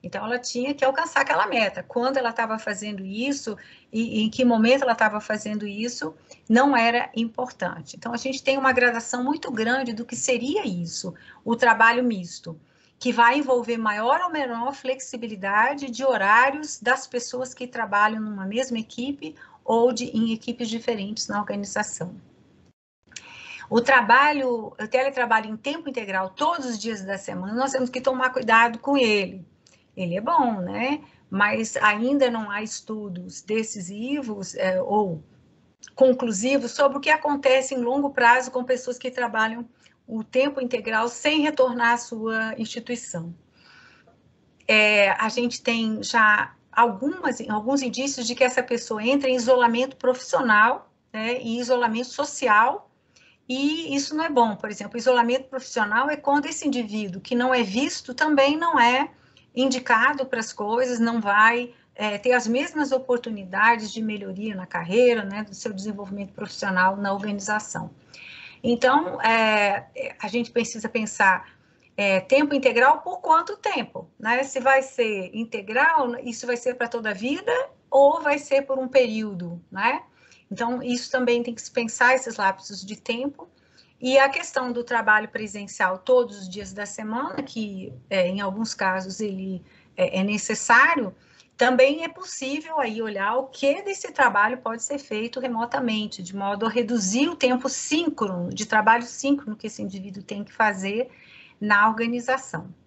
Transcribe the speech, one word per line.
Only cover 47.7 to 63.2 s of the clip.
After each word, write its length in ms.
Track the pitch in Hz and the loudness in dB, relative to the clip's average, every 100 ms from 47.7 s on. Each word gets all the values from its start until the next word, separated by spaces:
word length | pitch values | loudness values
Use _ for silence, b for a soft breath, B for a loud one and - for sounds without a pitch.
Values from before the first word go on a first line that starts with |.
| 277 | 0
indícios 460 | 262 226 269 269 226 | -2 -4 -4 -4 -6
de 80 | |
que 100 | 240 | 2
essa 180 | 247 254 | 2 2
pessoa 400 | 247 233 - 220 | -2 -4 -4 -4
entra 280 | 220 277 277 | 0 2 2
em 40 | 254 | 0
isolamento 600 | 233 254 247 233 262 - | 4 6 6 4 -2 -2
profissional, 960 | 247 247 - 269 254 214 220 262 - _ _ | 0 0 0 0 4 6 6 4 -6 _ _
né, 300 | 214 220 247 | -8 -4 -4
e 180 | 226 233 | -4 -4
isolamento 500 | 240 247 240 220 247 | 0 2 2 -2 -6
social, 840 | - 294 - 247 208 233 349 - _ b b b b _ | -4 -6 -2 4 6 6 2 -8 _ b b b b _
e 460 | 254 285 320 320 | -2 0 -2 -2
isso 200 | 277 277 | -4 -2
não 100 | 302 | -4
é 40 | 320 | -2
bom. 280 | 285 233 196 | 2 2 0
Por 120 | 214 | -8
exemplo, 300 | 202 208 240 | -10 -10 -4
isolamento 500 | 233 247 233 254 262 | 2 4 4 2 -2
profissional 640 | 262 - - 208 220 277 | -12 -8 -4 0 2 0
é 60 | 302 | 0
quando 300 | 294 285 294 | 2 0 0
esse 200 | 320 294 | -4 -2
indivíduo 540 | 240 214 214 202 180 | -2 -4 -6 -6 -8
que 140 | - | -4
não 200 | 240 254 | -2 2
é 80 | 254 | 2
visto 500 | 214 202 294 - - | 2 0 -2 -4 -12
também 460 | 247 311 294 269 311 | -2 2 4 4 4
não 200 | 339 302 | 2 4
é 300 | 240 254 294 b b b b - | 4 4 0 b b b b 0
indicado 680 | 262 254 - 233 254 285 262 | 0 0 2 4 4 2 -2
para 140 | 240 | -4
as 120 | 220 | -6
coisas, 460 | - 208 226 254 240 | -6 -2 0 0 0
não 200 | 233 233 | 0 0
vai, 540 | 202 202 220 240 247 b b | 2 6 6 6 -4 b b
é, 240 | - 214 208 | -6 -4 -2
ter 140 | 247 | 2
as 140 | 247 220 | 2 4
mesmas 460 | 240 302 302 285 | 0 0 -2 0
oportunidades 960 | 254 262 240 | 0 0 -2